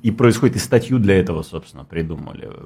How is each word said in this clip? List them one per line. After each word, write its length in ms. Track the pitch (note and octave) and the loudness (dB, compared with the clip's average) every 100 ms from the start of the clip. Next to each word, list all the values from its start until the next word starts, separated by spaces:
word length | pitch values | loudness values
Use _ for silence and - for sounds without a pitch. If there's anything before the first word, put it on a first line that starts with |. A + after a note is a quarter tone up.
и 80 | A2+ | -2
происходит, 460 | A2 A#2+ A2 C3 F#3+ | 4 4 4 2 0
и 20 | |
статью 380 | - A#2+ - B2+ | 0 0 2 0
для 200 | G2+ F#2+ | 4 4
этого, 240 | F2+ D#2+ | 2 -4
собственно, 420 | D#2 E2 - C2+ | -6 -12 -14 -18
придумали. 640 | C#2 E2 D#2+ D2+ C#2+ - - - | -10 -8 -6 -8 -12 -14 -16 -18